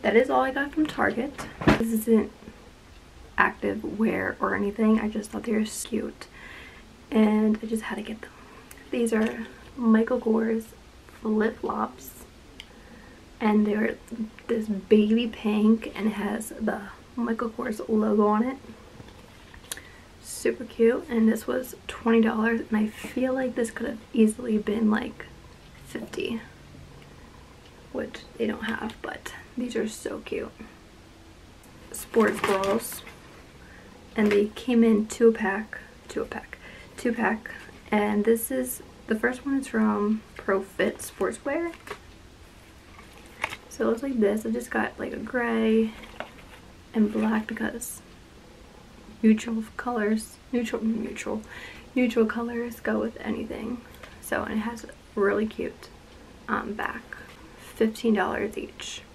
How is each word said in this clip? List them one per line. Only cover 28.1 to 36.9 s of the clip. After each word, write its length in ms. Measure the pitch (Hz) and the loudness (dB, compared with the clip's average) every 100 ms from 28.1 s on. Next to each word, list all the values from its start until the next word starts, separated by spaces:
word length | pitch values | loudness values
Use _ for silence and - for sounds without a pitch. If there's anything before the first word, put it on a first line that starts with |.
| - - - | -10 -18 -4
they 100 | 220 | -4
don't 160 | - | -4
have, 320 | 214 220 226 - | -6 -6 -8 -8
but 320 | - - - - - - | -12 -10 -12 -16 -12 -6
these 200 | 247 226 | -4 -2
are 100 | 220 | -4
so 320 | - - - | -4 -8 -8
cute. 260 | - - - - - - - - - - - - - - - - - | -8 -8 -8 -12 -20 -20 -20 -20 -20 -20 -20 -20 -20 -20 -20 -20 -16
Sports 480 | - - 233 214 - | -14 0 4 4 4
bras, 600 | - 196 196 220 - - - - - - - - - - - - - - | 0 0 2 0 -2 -10 -14 -20 -20 -20 -20 -20 -20 -20 -20 -20 -10 0
and 160 | 208 | 4
they 140 | 208 214 | 4 2
came 360 | - - 240 | -2 2 6
in 240 | 226 214 220 | 8 6 2
two 240 | - 233 | 6 6
pack, 480 | 220 214 196 220 - - - - | 6 0 -2 -6 -12 -16 -20 -10
two 160 | - | -8
pack, 340 | - - - - - - - | -6 -8 -12 -18 -18 -18 -18